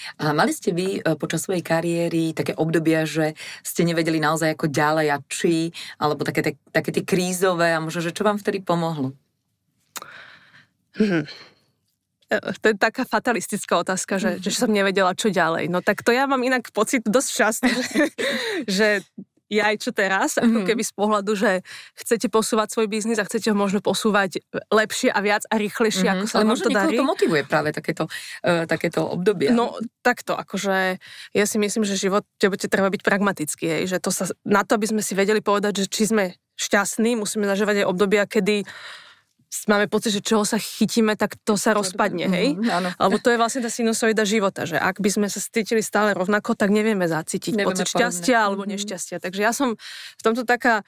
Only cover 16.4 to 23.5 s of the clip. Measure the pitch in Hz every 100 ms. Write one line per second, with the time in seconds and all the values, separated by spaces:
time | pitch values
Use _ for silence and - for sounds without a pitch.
16.4 | 247 254 233 - 208 262 220 220 - -
17.4 | 214 226 240 247 254 233 294 - 539 554
18.4 | 466 392 233 190 214 202 - - - _
19.4 | _ 208 214 214 - 226 196 190 277 -
20.4 | 240 226 190 226 220 - 208 214 196 214
21.4 | 208 185 - - - - - 233 233 220
22.4 | 214 220 214 - 220 214 214 226 190 226
23.4 | 220